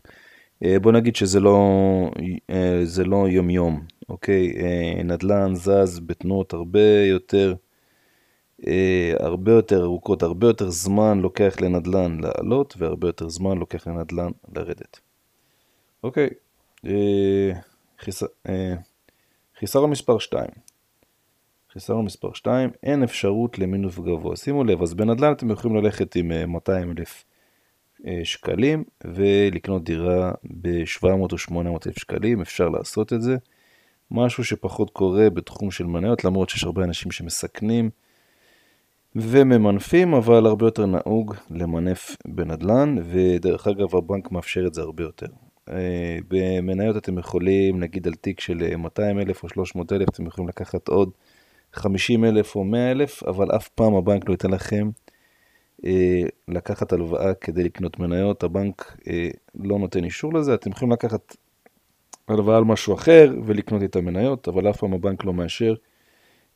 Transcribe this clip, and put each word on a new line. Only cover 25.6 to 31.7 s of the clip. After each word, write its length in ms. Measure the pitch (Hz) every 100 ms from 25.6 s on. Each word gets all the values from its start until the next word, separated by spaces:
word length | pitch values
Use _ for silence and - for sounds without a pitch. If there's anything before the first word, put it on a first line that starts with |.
| 120 107
ללכת 400 | 104 - 95 90
עם, 160 | 85
אה, 140 | 82 85
מאתיים 440 | 85 - 95 87
אלף, 340 | 85 82 - _ _ _ _ _ _ _ _ -
אה, 140 | 87
שקלים, 600 | 82 - 92 90 135 156 - _
ולקנות 800 | 87 87 101 101 101 87 - 95
דירה 480 | 82 82 87 90 90 -
בשבע 720 | - 82 87 85 82 - 92 95
מאות 160 | 90
או 60 | 85
שמונה 320 | - 85 87